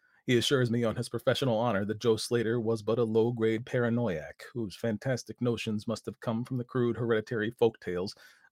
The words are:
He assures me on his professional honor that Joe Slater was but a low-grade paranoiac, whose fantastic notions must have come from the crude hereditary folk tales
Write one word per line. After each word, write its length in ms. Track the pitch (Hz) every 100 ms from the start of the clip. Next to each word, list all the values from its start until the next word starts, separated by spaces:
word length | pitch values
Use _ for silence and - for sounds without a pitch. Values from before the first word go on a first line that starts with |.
| _ _ -
He 100 | 120
assures 320 | - 139 123
me 140 | 120
on 120 | 113 113
his 100 | 117
professional 480 | 117 - - 113 110
honor 280 | 120 98 101
that 140 | 104
Joe 160 | 117 110
Slater 420 | - 120 110 120
was 220 | 110 110
but 160 | 104 117
a 40 |
low-grade 600 | 113 110 117 120 113 110 127
paranoiac, 800 | 127 120 117 117 80 76 - -
whose 220 | 123 104 -
fantastic 680 | 117 107 135 120 - -
notions 460 | 123 110 - 104 -
must 180 | 107 -
have 140 | -
come 240 | - 113
from 140 | 123 127
the 80 | 120
crude 320 | 127 120 113
hereditary 520 | 120 110 - 117 107
folk 300 | - 117 -
tales 340 | - 87 98 - - - _